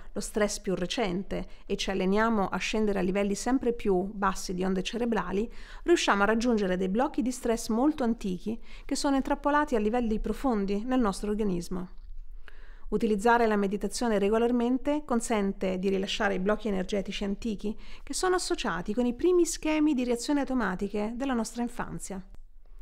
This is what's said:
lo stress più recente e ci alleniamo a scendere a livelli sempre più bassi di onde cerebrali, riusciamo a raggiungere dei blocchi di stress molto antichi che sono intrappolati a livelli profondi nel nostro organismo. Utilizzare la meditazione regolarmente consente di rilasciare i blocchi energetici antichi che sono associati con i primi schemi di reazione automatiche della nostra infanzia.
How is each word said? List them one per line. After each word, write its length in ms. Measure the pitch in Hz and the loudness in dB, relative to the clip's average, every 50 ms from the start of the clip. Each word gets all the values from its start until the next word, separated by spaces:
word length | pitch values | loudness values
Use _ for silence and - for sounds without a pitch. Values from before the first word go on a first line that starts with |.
| - - | -10 -10
lo 80 | - 208 | -8 -8
stress 400 | 202 - - 220 208 208 - - | -6 -4 0 0 0 0 0 -4
più 140 | - 202 180 | -4 -2 -2
recente 720 | 175 180 185 - 269 226 190 175 196 185 - 185 175 185 - - - - | -2 -2 -2 -2 -2 -2 -2 -2 -2 -4 -4 -6 -6 -6 -8 -12 -10 -6
e 100 | - 202 | -4 -4
ci 140 | - - 208 | -2 -2 -2
alleniamo 580 | 190 180 185 185 196 214 226 233 226 208 190 - | -2 0 2 2 4 4 4 4 2 2 0 0
a 80 | - 180 | -2 -4
scendere 400 | - - - 214 214 208 190 190 | -2 -2 0 0 2 2 2 0
a 40 | |
livelli 320 | 180 190 185 202 208 202 196 | 0 0 2 2 0 0 0
sempre 380 | - - 240 254 262 247 240 | -2 0 0 0 2 2 0
più 380 | 233 - - 208 185 180 196 196 | 0 0 2 2 2 2 2 -2
bassi 420 | 220 196 202 196 196 - - - 185 | -4 -2 0 0 0 -2 -4 -4 -2
di 100 | 175 185 | -2 0
onde 180 | 196 190 185 | 0 0 0
cerebrali, 680 | 180 - - 220 240 233 214 190 175 180 190 202 233 - - - - - - - - | -2 -2 -2 -2 0 0 0 0 0 0 -2 -2 -2 -2 -6 -10 -12 -12 -12 -4 2
riusciamo 380 | - 349 339 - 294 208 202 | 4 4 4 6 4 4 4
a 40 | 202 | 6
raggiungere 500 | 208 220 233 220 247 226 208 202 185 185 | 4 4 4 4 2 2 4 2 2 2
dei 120 | 185 190 185 | 2 0 0
blocchi 340 | 190 233 269 302 - 302 | 2 2 0 0 0 -2
di 80 | 220 254 | -2 -2
stress 380 | 254 - - 233 226 220 - - | -2 -2 0 0 0 0 0 0
molto 360 | 214 226 269 302 302 - 254 | 2 4 4 4 2 2 2
antichi 560 | 226 226 - - 196 180 175 - 202 233 - - - - - - | 0 0 0 -2 -4 -4 -4 -4 -6 -6 -6 -8 -10 -10 -10 -6
che 100 | - 285 | -4 -2
sono 220 | - - 285 277 | 0 2 2 2
intrappolati 580 | 269 262 - 285 294 - 294 285 294 302 302 254 | 2 2 0 -2 0 2 2 2 2 2 2 2
a 60 | 214 | 2
livelli 400 | 208 214 233 247 240 214 220 208 | 2 2 2 2 0 0 0 0
profondi 640 | - 214 208 - - 269 226 202 196 190 202 208 220 | 0 -2 -2 0 0 0 2 2 0 0 -2 -2 -2
nel 160 | 254 254 262 | 0 2 2
nostro 300 | 240 196 190 - - 208 | 2 2 0 -2 -2 -2
organismo. 580 | 208 202 214 202 180 175 170 - 185 185 185 - - - - - - - - - - - - - - - - - - - - - | 0 0 0 0 0 -2 -2 -4 -6 -6 -6 -8 -10 -12 -12 -10 -10 -10 -10 -10 -10 -10 -10 -10 -10 -10 -12 -12 -12 -10 -6 -2
Utilizzare 580 | 208 202 233 208 214 202 202 233 233 240 233 | -2 0 2 2 2 4 4 4 6 6 6
la 100 | 220 208 | 4 4
meditazione 640 | 202 202 190 208 196 208 190 - - 247 226 214 196 | 4 2 0 0 -2 -4 -4 -4 -2 0 2 2 4
regolarmente 840 | 196 202 220 226 233 240 240 240 233 240 262 262 - 294 294 302 302 | 4 4 4 4 4 4 2 2 2 2 2 0 0 0 0 0 0
consente 760 | - 247 233 - - 233 208 196 196 196 - 202 190 185 185 | 0 0 0 0 0 0 2 2 0 0 0 -2 -2 -2 0
di 100 | 185 196 | 0 0
rilasciare 460 | 196 190 190 - - - 220 202 196 | 0 0 0 -2 -2 0 0 0 0
i 60 | 185 | 0
blocchi 280 | 185 208 214 214 - 220 | 2 0 0 0 0 -2
energetici 560 | 196 190 185 - 214 196 185 208 - - 208 | -2 -2 -2 -2 -2 -2 -2 -2 -4 -4 -2
antichi 520 | 196 202 - - 233 202 - - 208 - - - - - - | -4 -4 -2 -4 -4 -4 -4 -4 -6 -6 -6 -8 -8 -10 -8
che 120 | - - 277 | -8 -6 -4
sono 220 | - 370 370 359 | 0 2 2 2
associati 580 | 359 - - 349 - - 214 165 170 175 - 208 | 2 0 -2 -2 -2 -2 -2 -2 -2 -2 -2 0
con 120 | 247 240 | 0 0
i 80 | 247 233 | 0 0
primi 320 | - - 359 359 349 339 | 2 4 4 6 6 4
schemi 480 | 320 - - - 311 311 311 302 311 294 | 4 2 -2 0 0 2 4 4 4 4
di 100 | 247 247 | 2 2
reazione 360 | 240 233 240 - - 294 285 | 0 0 -2 0 0 2 2
automatiche 720 | 269 269 262 254 214 190 180 175 202 202 - 208 208 226 240 | 2 0 0 0 0 0 -2 -2 -4 -4 -2 -2 -2 -2 -4
della 180 | 254 277 277 254 | -4 -2 0 0
nostra 280 | 226 220 - - 240 | 0 -2 -2 -4 -4
infanzia. 600 | 233 240 - - - - 165 165 - - 190 190 185 - - - - - - - - - - - | -4 -4 -4 -6 -6 -6 -6 -8 -8 -8 -10 -10 -12 -12 -14 -14 -14 -14 -16 -18 -18 -16 -14 -14